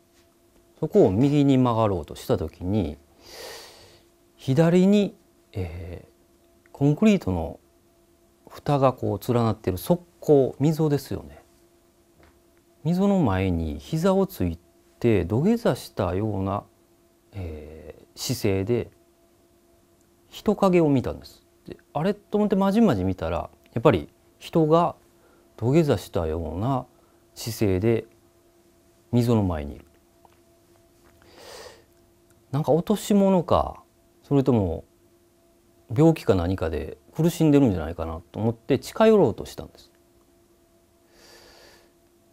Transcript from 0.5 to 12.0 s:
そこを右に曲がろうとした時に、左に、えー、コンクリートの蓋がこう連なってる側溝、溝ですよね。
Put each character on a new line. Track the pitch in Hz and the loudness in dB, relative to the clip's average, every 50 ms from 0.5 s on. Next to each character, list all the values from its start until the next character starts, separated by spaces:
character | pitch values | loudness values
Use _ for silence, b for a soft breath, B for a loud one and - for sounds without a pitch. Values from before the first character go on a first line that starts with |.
| _ _ _ _ _ _ | _ _ _ _ _ _
そ | - 156 | -6 0
こ | - 214 170 | 4 4 4
を | 117 | 6
右 | 95 101 135 143 143 147 139 | 4 2 2 2 4 4 4
に | 139 135 | 4 4
曲 | 127 127 123 117 113 | 4 4 2 2 2
が | 113 107 | 0 0
ろ | 98 85 | 0 -2
う | 76 | -6
と | - - | -8 -14
し | - - | -10 -6
た | - 123 | -4 -4
時 | - 80 78 - - 85 | -2 -4 -6 -10 -10 -6
に、 | 90 101 110 90 73 73 - _ _ B B B B B B B B B B B B B B B B B B B B _ _ _ _ _ | -4 -2 -2 -2 -4 -6 -10 _ _ B B B B B B B B B B B B B B B B B B B B _ _ _ _ _
左 | _ - - 131 139 165 170 170 185 180 | _ -6 -2 2 2 4 4 4 4 4
に、 | 196 202 208 202 185 - - _ _ _ _ _ _ - | 4 4 4 2 0 -4 -10 _ _ _ _ _ _ -10
え | 101 92 85 82 90 85 87 87 - - | -10 -10 -8 -10 -12 -12 -12 -14 -16 -16
ー、 | _ _ _ _ _ _ _ _ _ _ _ _ _ - | _ _ _ _ _ _ _ _ _ _ _ _ _ -6
コ | - 139 | -2 0
ン | 147 151 | 0 2
ク | 151 214 | 2 2
リ | 220 208 | 2 2
ー | 175 | 2
ト | - - 92 | 0 -2 -4
の | 85 82 87 - - _ _ _ _ _ _ _ _ _ _ _ _ _ _ _ _ _ - | -4 -4 -8 -10 -14 _ _ _ _ _ _ _ _ _ _ _ _ _ _ _ _ _ -20
蓋 | - - - - 147 139 | -20 -10 -4 -2 0 2
が | 135 131 123 | 2 2 0
こ | - - 107 104 98 | 0 -4 -4 -4 -4
う | - - 117 | -2 -2 0
連 | 120 117 | 0 2
な | 113 107 | 0 0
っ | |
て | - - - | -2 -4 -4
る | 90 90 | -4 -4
側 | - - 175 170 - _ _ _ | -2 -2 -2 -2 -4 _ _ _
溝、 | - - 151 139 131 120 - - | 0 4 4 4 4 2 0 -2
溝 | 131 156 160 151 160 156 | -2 0 0 0 0 0
で | 143 139 | -2 -2
す | - - 101 | -4 -6 -10
よ | 87 73 | -12 -12
ね。 | 71 - - - _ _ _ _ _ _ _ _ _ _ _ | -14 -20 -20 -20 _ _ _ _ _ _ _ _ _ _ _